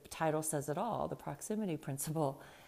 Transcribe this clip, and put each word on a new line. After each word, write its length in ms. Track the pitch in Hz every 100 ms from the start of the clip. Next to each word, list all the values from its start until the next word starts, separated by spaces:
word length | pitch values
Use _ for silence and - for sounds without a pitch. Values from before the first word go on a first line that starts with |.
| -
title 340 | - 160 156
says 240 | 156 147 143
it 100 | 151
all. 300 | 226 135 151
The 80 | -
proximity 640 | - 143 - 214 202 151
principle 640 | - 135 156 156 143 139 - -